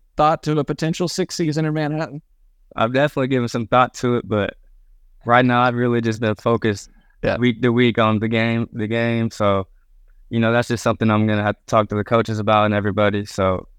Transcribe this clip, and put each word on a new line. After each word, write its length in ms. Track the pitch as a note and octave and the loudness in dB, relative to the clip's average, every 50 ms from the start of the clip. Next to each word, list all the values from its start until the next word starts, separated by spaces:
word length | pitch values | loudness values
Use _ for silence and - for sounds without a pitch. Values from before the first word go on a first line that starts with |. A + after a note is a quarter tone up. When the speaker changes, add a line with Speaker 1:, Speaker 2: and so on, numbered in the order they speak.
| _ _ _ | _ _ _
Speaker 1:
thought 260 | - D3+ D3+ E3 D3+ - | 0 2 2 2 0 -2
to 140 | D3+ D3+ D3+ | -2 -2 -2
a 60 | C#3 | -2
potential 420 | - D3+ - - D#3+ F3+ - F3+ | -2 -4 -4 -2 -4 -2 -2 -4
sixth 300 | E3 - - F#3 - - | -4 -4 -4 -6 -6 -4
season 300 | - F3 D3+ D3 D#3 D#3 | -4 -4 -2 -2 -2 -2
in 80 | D#3 D3+ | -2 -2
Manhattan? 460 | D#3 D#3 D3 D3+ D#3 D#3+ A#2+ C3+ D3 - _ _ _ _ _ _ _ _ _ - | -2 -4 -4 -4 -6 -6 -8 -10 -16 -18 _ _ _ _ _ _ _ _ _ -4
Speaker 2:
I've 200 | - A2+ A2+ B2+ | -2 -2 0 2
definitely 340 | C3 C#3+ D3+ - D3+ C3 B2+ | 0 0 0 0 -2 -2 0
given 200 | C3+ B2+ A#2+ A#2 | 0 0 0 -2
some 200 | - C3 A#2 G2+ | -4 -6 -4 0
thought 260 | - B2 B2+ B2 - | 2 2 2 2 0
to 200 | - - B2 A#2+ | -4 -2 0 0
it, 100 | A#2+ - | 0 -2
but 280 | G2 A2 G#2+ G2 - - - - - - - _ _ - - - _ _ - - | -2 -2 -2 -2 -2 -6 -10 -20 -20 -20 -20 _ _ -20 -20 -20 _ _ -12 -2
right 200 | A#2+ A#2 B2 B2+ | 2 4 4 4
now 180 | B2 A#2+ A#2+ B2 | 4 4 2 2
I've 120 | B2+ A#2+ | 2 0
really 260 | A#2+ B2 B2 A#2+ A#2+ | 0 0 0 0 0
just 200 | A2+ A2+ A2 A2 | 0 0 -2 -2
been 140 | A#2+ A2 G#2 | -2 -2 -2
focused 560 | - - A#2+ A#2 A2+ - A2 G#2 G2+ - - _ _ _ _ _ _ - | -2 0 0 0 0 0 -2 -2 -2 -6 -16 _ _ _ _ _ _ -2
Speaker 1:
Yeah. 140 | - F#2+ | -2 0
Speaker 2:
week 260 | - A#2+ B2 A2+ A2 A#2+ | 2 2 0 0 2 0
to 80 | B2 | 2
week 280 | A#2 A#2+ B2 A#2+ G#2+ - | 4 4 4 4 4 2
on 200 | A2 A2 A2 G#2 | 2 2 2 0
the 100 | G#2+ A2 | 0 0
game, 400 | A#2 A2+ A2+ A#2 A#2 A2+ A#2 - - | 0 0 0 0 0 -2 -4 -4 -6
the 160 | A#2+ G#2+ G2+ | -8 -6 -4
game. 420 | A2+ A#2 A#2 A#2 A#2 A#2 A2+ A2+ | -2 -2 -2 -2 -2 -2 -2 -4
So, 380 | - - G#2+ G2+ G2 G2 F#2+ - - - _ _ _ - - - - - - - | -4 0 0 2 2 0 -2 -4 -12 -20 _ _ _ -20 -20 -20 -20 -20 -14 -6
you 100 | A2+ A#2 | -2 0
know, 120 | A2+ A2+ A#2 | 0 2 2
that's 160 | A#2+ A#2+ - | 2 0 0
just 140 | A#2+ A2 - | -4 -2 0
something 280 | A#2+ A2 - A#2 A2 | -2 -2 0 2 2
I'm 160 | G#2+ G#2+ G#2+ | 2 2 2
gonna 180 | A2 G#2+ G#2 G#2 | 2 0 0 0
have 120 | G#2 G#2 | -2 -4
to 100 | - _ | -4 _
talk 240 | - - A2+ G#2+ G2+ | -2 0 0 0 0
to 40 | G#2 | -2
the 80 | G#2 G2+ | -4 -2
coaches 360 | - A#2 A#2 A2 A2+ A2 G#2+ | 0 0 0 0 0 -4 -4
about 240 | G#2 G#2 G#2+ G#2+ G#2 | 0 2 2 4 4
and 100 | G#2+ G#2 | 2 2
everybody. 520 | G#2 G2 G#2 F#2+ G#2+ G#2 G#2 G2+ G2+ G#2 | 0 0 -2 0 2 2 2 0 -2 -6
So 420 | - - - F#2+ F#2+ F#2 F2+ - - - | -6 -4 -2 0 0 0 -2 -4 -10 -20